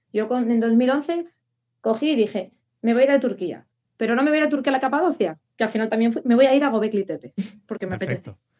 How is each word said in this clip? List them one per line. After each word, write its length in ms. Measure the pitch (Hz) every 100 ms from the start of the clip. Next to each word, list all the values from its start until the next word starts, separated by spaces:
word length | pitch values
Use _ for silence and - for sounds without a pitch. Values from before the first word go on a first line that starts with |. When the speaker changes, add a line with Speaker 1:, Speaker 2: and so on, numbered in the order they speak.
| _
Speaker 1:
Yo 140 | 208 220
con, 220 | 247 226
en 80 | 233
dos 140 | 226
mil 160 | 226 254
once 360 | 285 294 339 339 _ _ _ _ _
cogí 300 | 220 226 302
y 60 | 262
dije, 340 | 214 196 180 _ _ _
"Me 100 | 226
voy 100 | 233
a 40 | 269
ir 40 |
a 80 | 277
Turquía, 460 | 254 196 175 - _ _ _ -
pero 180 | 226
no 80 | 240
me 60 | 294
voy 80 | 302
a 40 |
ir 40 | 302
a 40 |
Turquía 200 | 277 269
a 60 | 269
la 40 |
Capadocia", 580 | 262 285 349 - 175 160 _ -
que 80 |
al 60 | 220
final 180 | 220 220
también 240 | 226 233
fui, 80 | 226 247
"me 80 |
voy 100 | 233
a 100 | 269
ir 80 | 277
a 40 | 285
Gobekli 360 | 220 220 208
Tepe, 280 | 190 151 - - 190 - -
porque 200 | - 185
me 100 | 185
Speaker 2:
Perfecto. 360 | 185 120 -
Speaker 1:
apetece". 120 | - _